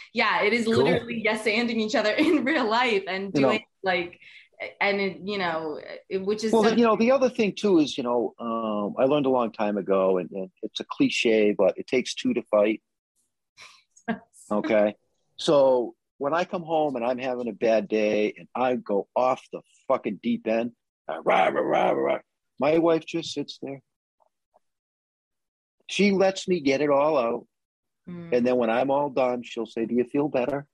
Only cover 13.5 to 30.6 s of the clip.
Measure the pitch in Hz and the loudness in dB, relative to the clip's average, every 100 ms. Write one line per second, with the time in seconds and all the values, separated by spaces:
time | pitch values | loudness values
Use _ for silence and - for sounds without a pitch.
13.5 | - - - _ _ - 220 - _ - | -20 -20 -20 _ _ -10 -10 -10 _ -6
14.5 | - 104 107 104 101 _ _ _ - - | -4 0 2 2 0 _ _ _ -8 2
15.5 | 147 135 127 110 - _ - 139 160 180 | 4 4 4 0 -8 _ -8 -4 -2 -4
16.5 | 190 160 160 151 127 117 123 131 123 120 | -6 -4 -2 -2 -2 -4 -4 -4 -6 -6
17.5 | 101 117 110 101 107 107 107 107 - 85 | -2 2 2 2 0 0 2 0 -2 -10
18.5 | 117 127 123 - 101 - - 127 127 - | -4 -2 -2 -2 -4 -2 0 0 0 -6
19.5 | 85 - _ - 127 117 95 120 117 110 | -16 -16 _ -4 -2 -2 -6 -4 -4 -2
20.5 | 113 120 - _ _ - 160 - - - | -2 -2 -8 _ _ -12 -6 0 2 2
21.5 | - - 78 - 143 - - - _ _ | 0 0 0 0 0 -2 -4 -8 _ _
22.5 | - 135 165 165 160 160 170 156 - 143 | -4 0 2 2 0 -2 -8 -8 -8 -10
23.5 | - 135 139 - _ _ _ _ _ _ | -10 -14 -14 -18 _ _ _ _ _ _
24.5 | _ _ _ _ _ _ _ _ _ _ | _ _ _ _ _ _ _ _ _ _
25.5 | _ _ _ - - 202 190 190 190 - | _ _ _ -8 0 2 4 2 0 -2
26.5 | 175 139 135 147 139 147 151 117 120 - | -2 0 0 2 2 2 2 0 -4 -8
27.5 | _ _ _ _ _ - 175 170 123 120 | _ _ _ _ _ -18 -14 -2 0 2
28.5 | 127 113 113 135 139 147 131 127 123 113 | 2 2 2 2 0 0 0 0 -2 -6
29.5 | - 110 - 110 120 120 143 147 139 123 | -8 -8 -4 -2 0 0 0 -2 -2 -2
30.5 | 143 | -4